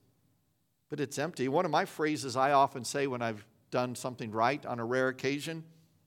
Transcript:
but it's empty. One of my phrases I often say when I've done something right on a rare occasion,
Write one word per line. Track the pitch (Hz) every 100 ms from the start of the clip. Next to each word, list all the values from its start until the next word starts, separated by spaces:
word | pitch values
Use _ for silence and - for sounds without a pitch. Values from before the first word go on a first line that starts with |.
| _ _ _ _ _ _ _ _ _
but | 147
it's | 135 139
empty. | 156 165 131
One | 147 180
of |
my | 151
phrases | 190 - 156 151 131 123
I | 135
often | 143 139 135 113
say | 143 139
when | 123
I've | 117 107 - _ _
done | 131 123 120
something | 131 123 120
right | 107 117 147 -
on | 120
a | 117
rare | 127 131
occasion, | 131 135 143 143 165 160 - _ _